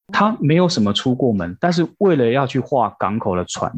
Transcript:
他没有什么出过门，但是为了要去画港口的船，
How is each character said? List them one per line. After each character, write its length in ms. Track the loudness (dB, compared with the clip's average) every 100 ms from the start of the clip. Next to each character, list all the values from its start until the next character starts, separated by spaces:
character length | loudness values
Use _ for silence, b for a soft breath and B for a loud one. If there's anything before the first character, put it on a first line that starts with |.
| _
他 240 | 0 0 2
没 180 | 2 2
有 120 | 2
什 140 | 2
么 100 | 0
出 220 | 0 -2
过 180 | 0 0
门， 240 | 0 -4 -2
但 140 | -2
是 140 | 0 -2 0
为 180 | 2
了 140 | 2 2
要 180 | 2 0
去 140 | -2
画 340 | -2 0 -2 -2
港 200 | -4 -2
口 160 | -2
的 80 | -4 -4
船， 260 | -6 -6